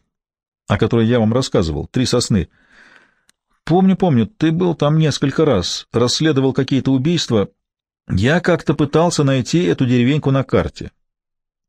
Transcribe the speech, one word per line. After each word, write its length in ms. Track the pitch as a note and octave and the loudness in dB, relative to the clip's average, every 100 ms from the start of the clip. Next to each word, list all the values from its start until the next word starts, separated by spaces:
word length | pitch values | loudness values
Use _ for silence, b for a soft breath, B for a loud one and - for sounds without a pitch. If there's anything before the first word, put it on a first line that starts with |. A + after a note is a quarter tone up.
| _ _ _ _ _ _ - | _ _ _ _ _ _ -4
о 100 | G#2 | -2
которой 280 | A2 A#2 A2+ | 0 2 2
я 140 | A#2+ | 2
вам 140 | A2 | 2
рассказывал, 540 | A#2+ C3 B2 E2 D2 D#2+ | 0 0 -2 -2 -4 -6
Три 180 | B2+ B2+ | -4 -2
Сосны. 440 | B2 - G#2 D#2 b b b b b b b b _ _ _ | -2 0 -2 -2 b b b b b b b b _ _ _
Помню, 320 | - E3+ F#3+ F#3 | 0 2 4 2
помню, 300 | F#3 B2 G#2+ | 2 2 0
ты 260 | - D#3+ | -2 0
был 220 | E3 F3+ | 0 -2
там 240 | D#3 D3 D#3 | 0 0 2
несколько 480 | D#3 - C#3+ D3 D3+ | 0 0 -2 0 2
раз, 420 | G#2 F2 - - | 0 -2 -8 -6
расследовал 600 | A2+ A#2+ - D#3 C3+ C3+ | -2 0 0 0 0 0
какие-то 380 | C3+ C3+ C3+ B2+ | 0 -2 -2 0
убийства". 580 | C3+ C#3 E3+ - A2+ F#2+ _ _ _ _ _ - | 0 0 -2 0 -2 -2 _ _ _ _ _ -6
Я 300 | F#2 A#2 F3 | -2 0 0
как-то 320 | F#3 E3 - | 0 -2 -2
пытался 500 | - C#3+ D#3 F3 E3 | -2 0 0 0 0
найти 400 | C#3 C3+ - E3 | 0 0 0 0
эту 220 | F3+ - C3 | 0 0 0
деревеньку 460 | B2 A#2+ D3+ C#3 | 2 2 0 0
на 120 | C3+ | -2
карте. 480 | B2+ A2 E2+ - - - _ _ _ _ _ _ | 0 -2 -2 -8 -18 -20 _ _ _ _ _ _